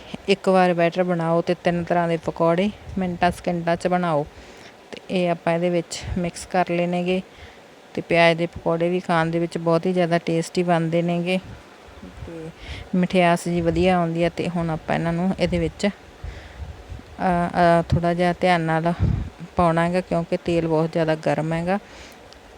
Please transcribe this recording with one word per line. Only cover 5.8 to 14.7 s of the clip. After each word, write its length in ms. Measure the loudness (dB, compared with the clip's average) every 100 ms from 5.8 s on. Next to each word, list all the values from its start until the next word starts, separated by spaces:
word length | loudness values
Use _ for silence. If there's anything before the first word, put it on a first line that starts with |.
| -2 -8 -6 -4
ਮਿਕਸ 280 | -4 -6 -4
ਕਰ 240 | -2 0
ਲੈਣਗੇ। 520 | 0 0 -2 0 -2 -4 -16 -20 -20 -20 -20 -10
ਤੇ 80 | -10
ਪਿਆਜ਼ 360 | 0 4 6 4
ਦੇ 80 | -2
ਪਕੌੜੇ 440 | -4 -2 0 0
ਵੀ 100 | 0
ਖਾਣ 260 | 0 0 2
ਦੇ 140 | 0
ਵਿੱਚ 180 | -2 -2
ਬਹੁਤ 280 | 0 2 2
ਹੀ 80 |
ਜ਼ਿਆਦਾ 240 | 0 2 2
ਟੇਸਟੀ 460 | 0 -2 -2 -2
ਬਣਦੇ 380 | 2 2 2 0
ਨੇਗੇ 380 | 0 0 0 -2 -4 -14 -20 -20 -20 -20 -20 -16 -14
ਤੇ 220 | -12 -14 -14 -14 -14 -6 -2
ਮਠਿਆਸ 440 | 0 2 4 2 0
ਜੀ 160 | 0
ਵਧੀਆ 360 | 0 2 2 2
ਆਉਂਦੀ 260 | 0 0
ਆ। 60 | -2
ਤੇ 200 | -2 -4
ਹੁਣ 200 | -2
ਆਪਾਂ 260 | -4